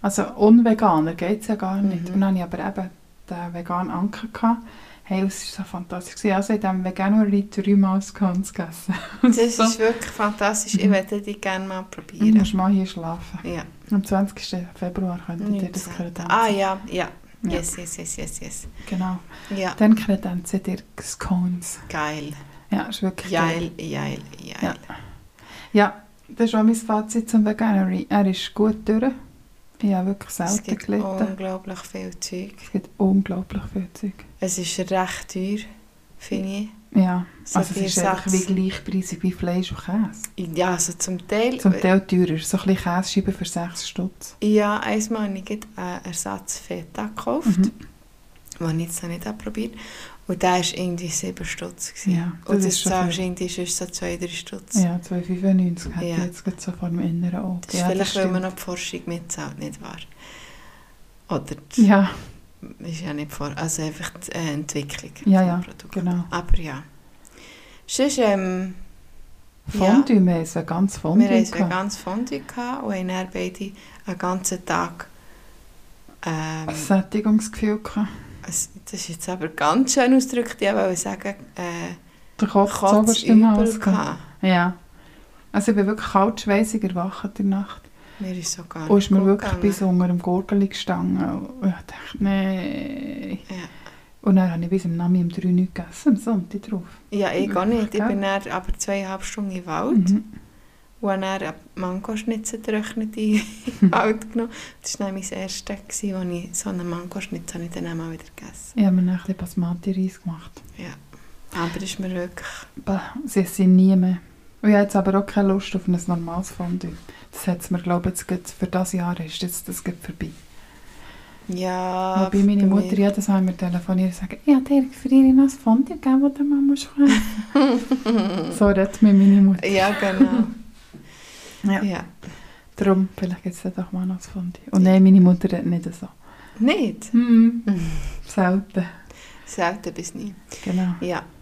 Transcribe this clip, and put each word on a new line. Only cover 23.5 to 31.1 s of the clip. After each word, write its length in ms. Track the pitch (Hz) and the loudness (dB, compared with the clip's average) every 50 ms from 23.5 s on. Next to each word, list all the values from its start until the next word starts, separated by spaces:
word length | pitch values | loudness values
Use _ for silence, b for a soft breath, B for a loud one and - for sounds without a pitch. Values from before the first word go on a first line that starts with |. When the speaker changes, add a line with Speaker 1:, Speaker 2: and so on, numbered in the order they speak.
| 165 170 170 170 170 | 0 -2 -4 -6 -8
Speaker 1:
geil. 120 | - 156 160 | -10 -10 -8
Speaker 2:
geil, 280 | 143 139 143 139 135 - 143 143 - | -6 -6 -4 -6 -6 -8 -12 -16 -18
geil. 180 | - - - - - | -18 -16 -16 -8 -6
Speaker 1:
Ja. 140 | - - - - - - - - - - - - - - _ B B B B B B B | -6 -6 -6 -8 -14 -16 -16 -16 -16 -18 -20 -20 -20 -20 _ B B B B B B B
Ja, 300 | B 208 202 202 - - - _ _ _ _ | B 4 4 4 2 -8 -20 _ _ _ _
das 200 | - 233 - 226 220 | -20 -2 0 0 2
ist 60 | 226 | 2
auch 80 | 220 214 | 4 4
mein 120 | 220 233 | 4 4
Fazit 540 | 226 - - 220 214 214 214 - 233 226 - | 2 0 -2 -2 -2 -2 -2 -4 -4 -2 2
zum 160 | - 226 208 | 4 4 4
Veganuary. 600 | 208 214 214 220 226 208 196 190 185 185 185 - - | 4 2 0 0 2 2 2 2 2 0 -4 -4 0
Er 160 | - 208 202 | 2 2 4
ist 260 | 190 185 185 - - - | 2 2 -2 -6 -10 0
gut 340 | - 208 214 208 214 - | 2 2 2 2 0 0
durch. 260 | - 214 220 240 262 262 - - - - - - _ - _ _ - _ - | 0 2 2 2 0 -2 -2 -14 -20 -20 -20 -20 _ -20 _ _ -20 _ -2
Ich 120 | - 202 196 | 0 0 2
habe 140 | 185 180 | 2 0
wirklich 220 | 190 196 196 - - | -2 -4 -4 -8 -14
Speaker 2:
Es 40 | - | -8
Speaker 1:
selten 280 | - 180 180 202 202 - | -6 -2 -2 -2 -4 -2
Speaker 2:
gibt 200 | - 214 202 - | -4 -6 -6 -4
Speaker 1:
gelitten. 180 | - 208 208 202 | -4 -2 -2 -2
Speaker 2:
unglaublich 760 | 190 | -4